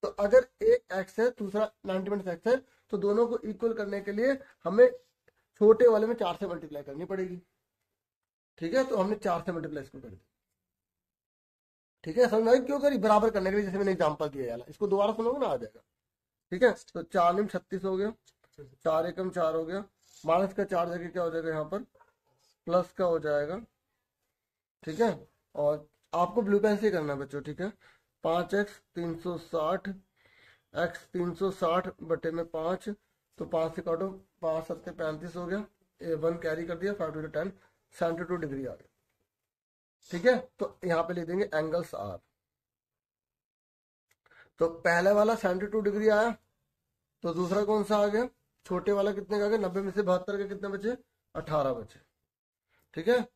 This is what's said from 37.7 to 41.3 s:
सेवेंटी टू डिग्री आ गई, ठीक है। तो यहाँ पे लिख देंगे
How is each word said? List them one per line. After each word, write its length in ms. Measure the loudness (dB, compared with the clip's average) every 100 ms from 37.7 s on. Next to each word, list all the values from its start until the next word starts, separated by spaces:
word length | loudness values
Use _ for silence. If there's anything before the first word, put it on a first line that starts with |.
| _ _
सेवेंटी 300 | -4 -2 -2
टू 120 | -4 -6
डिग्री 280 | -4 -6 -8
आ 60 |
गई, 160 | -12 -18 _ _ _ _ _ _ _ _ _ _ _ -10
ठीक 160 | 0 2
है। 100 | 2 -2 _
तो 200 | -8 -6
यहाँ 180 | -2 0
पे 120 | 0
लिख 120 | -4
देंगे 180 | -4